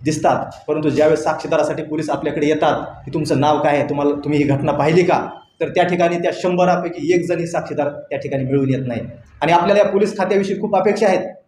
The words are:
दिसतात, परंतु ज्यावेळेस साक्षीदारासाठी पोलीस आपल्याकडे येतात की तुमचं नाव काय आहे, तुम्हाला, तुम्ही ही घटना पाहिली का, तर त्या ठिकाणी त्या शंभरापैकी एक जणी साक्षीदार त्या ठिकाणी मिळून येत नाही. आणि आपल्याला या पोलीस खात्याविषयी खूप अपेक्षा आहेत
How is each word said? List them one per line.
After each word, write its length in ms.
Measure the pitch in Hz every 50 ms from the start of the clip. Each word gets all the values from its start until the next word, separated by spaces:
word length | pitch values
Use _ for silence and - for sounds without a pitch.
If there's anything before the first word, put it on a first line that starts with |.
| 131
दिसतात, 420 | 151 156 - - 170 131 - - - - - -
परंतु 220 | - 151 151 147 151
ज्यावेळेस 340 | 127 135 151 156 165 - -
साक्षीदारासाठी 600 | 165 151 - - - 160 151 151 151 151 - 151
पोलीस 260 | 151 151 156 151 151
आपल्याकडे 380 | 143 139 156 147 143 160 147
येतात 360 | 151 156 147 165 151 139 - - - - - -
की 80 | - -
तुमचं 260 | 160 151 - 156 131
नाव 200 | 143 151 151 147
काय 180 | 147 147 143
आहे, 120 | 143 131 -
तुम्हाला, 220 | 143 139 147 147
तुम्ही 280 | 143 143 - 147 151 143
ही 60 | 147
घटना 260 | 139 143 139 - 131
पाहिली 320 | 113 139 139 156 165 185 175
का, 260 | 170 156 - - - - - - _ _ _
तर 80 | 165 143
त्या 140 | - 180 175
ठिकाणी 340 | 175 175 170 170 170 175
त्या 140 | 175 175 175 151
शंभरापैकी 800 | - - 180 180 180 180 185 175 - - 165 - - 147 160 180
एक 140 | 175 160
जणी 200 | 170 175 165 170
साक्षीदार 420 | 170 - 156 - - 147 147 143 143
त्या 300 | 143 - - - 147 135
ठिकाणी 240 | - - 139 135 127
मिळून 260 | 127 139 143 135 131
येत 180 | 131 123 -
नाही. 140 | 123 120 107 92 - - - - - - -
आणि 100 | 143 156
आपल्याला 300 | 170 175 175 196 202 208
या 80 | 196 -
पोलीस 280 | 190 196 208 190 -
खात्याविषयी 440 | - 185 - 208 196 190 - - -
खूप 140 | - - 202
अपेक्षा 320 | 185 190 214 202 - 226
आहेत 180 | 196 180 139 - - - - _